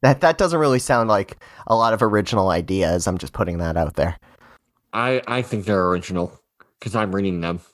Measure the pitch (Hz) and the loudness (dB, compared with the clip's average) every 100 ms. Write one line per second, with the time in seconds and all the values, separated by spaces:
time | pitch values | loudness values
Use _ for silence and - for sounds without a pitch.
0 | 127 139 170 160 185 165 151 127 - 123 | 4 4 2 2 2 2 2 2 2 0
1 | 113 104 98 - - - - 113 113 110 | 4 2 0 -10 -20 -20 0 2 4 2
2 | 113 104 98 110 95 85 80 95 87 87 | 2 2 0 0 2 0 0 0 2 0
3 | 85 90 - - 104 87 85 82 78 - | 0 -4 -6 -6 -4 -2 -2 -2 -2 0
4 | 80 85 _ _ - _ _ _ _ 107 | -2 -2 _ _ -20 _ _ _ _ -4
5 | 123 127 117 123 120 110 98 101 90 90 | -2 -2 -2 -4 -4 -6 0 0 2 0
6 | - 90 87 - _ _ _ _ - 107 | -2 -4 -4 -8 _ _ _ _ -6 -4
7 | 107 92 98 90 85 90 - | -2 -2 -2 -4 -4 -6 -10